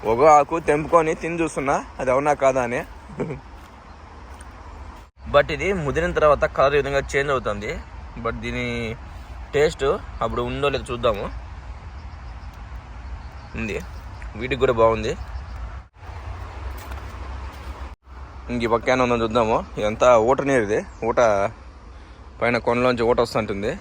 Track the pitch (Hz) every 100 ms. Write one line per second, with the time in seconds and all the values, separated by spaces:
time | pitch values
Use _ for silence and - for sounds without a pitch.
0 | 107 117 156 147 143 165 156 151 147 165
1 | 156 170 165 170 160 160 135 165 254 -
2 | 131 131 147 143 135 131 120 127 170 -
3 | - - 156 143 - - - - - -
4 | - - - - - - - - - -
5 | - _ - 143 147 147 170 196 143 131
6 | 175 156 151 135 151 - 135 143 139 139
7 | 139 139 143 131 110 104 107 - - -
8 | - - 117 120 117 120 123 120 113 113
9 | - - - - - 151 156 - 135 202
10 | - - 117 117 123 131 143 135 110 120
11 | 120 101 120 - - - - - - -
12 | - - - - - - - - - -
13 | - - - - - - 113 87 180 -
14 | - - - 107 127 131 131 117 113 110
15 | 110 170 - - - - - - - -
16 | - - - - - - - - - -
17 | - - - - - - - - - -
18 | - - - - - 120 113 113 127 127
19 | 123 120 113 117 110 131 190 - 104 107
20 | 127 117 113 139 139 131 101 117 202 -
21 | 113 120 120 101 101 - - - - -
22 | - - - - 117 120 113 120 127 123
23 | 117 120 117 127 107 98 107 185